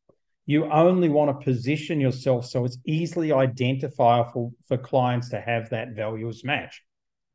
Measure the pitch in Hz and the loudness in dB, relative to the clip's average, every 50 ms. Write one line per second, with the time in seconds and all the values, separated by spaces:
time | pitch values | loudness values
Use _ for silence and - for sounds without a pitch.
0 | _ _ _ _ _ _ _ _ _ - 143 151 160 151 151 156 165 180 185 185 | _ _ _ _ _ _ _ _ _ 0 0 0 2 2 4 6 6 6 6 4
1 | 175 160 143 151 151 143 135 139 - 139 127 113 - 135 151 151 - - 170 151 | 4 4 4 4 4 2 0 0 0 0 0 0 0 -2 -2 -2 -4 -4 -2 0
2 | 135 131 120 - - 135 127 120 120 - - 131 120 127 123 - - - 156 160 | 0 0 0 0 0 0 0 0 -2 -4 -4 -2 -2 -2 -4 -6 -6 -4 -2 -2
3 | 170 165 - 180 160 151 147 135 135 127 113 127 123 123 135 131 151 139 - - | -2 -2 -2 -2 -2 0 2 2 2 2 0 0 -2 0 0 -2 -4 -6 -2 2
4 | 127 117 120 120 117 - - 127 120 120 - - _ - 135 123 127 - - 131 | 4 4 4 4 2 0 -4 -6 -6 -6 -8 -14 _ -6 -6 -6 -4 -2 0 0
5 | 123 123 123 120 120 - 120 104 - 117 117 117 110 113 - 110 120 127 113 113 | 2 2 0 -2 -4 -6 -8 -8 -4 -4 -4 -4 -4 -4 -6 -8 -8 -8 -8 -6
6 | 107 107 113 110 113 117 110 110 - 131 147 120 82 - - - _ _ _ _ | -6 -6 -6 -6 -8 -8 -10 -8 -6 -4 -4 -4 -6 -8 -16 -20 _ _ _ _
7 | _ _ _ _ _ _ _ | _ _ _ _ _ _ _